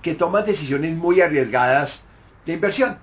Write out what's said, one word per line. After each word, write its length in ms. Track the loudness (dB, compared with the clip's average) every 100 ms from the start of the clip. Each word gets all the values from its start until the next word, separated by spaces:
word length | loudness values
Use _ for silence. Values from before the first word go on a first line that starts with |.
que 140 | -6 -2
toman 300 | 0 0 0
decisiones 500 | -4 -2 -4 -2 -2
muy 240 | 2 4
arriesgadas 800 | 4 2 0 0 2 2 0 -10 -20 -20 -20 -16 -10
de 80 |
inversión. 440 | -4 -2 0 -2 -2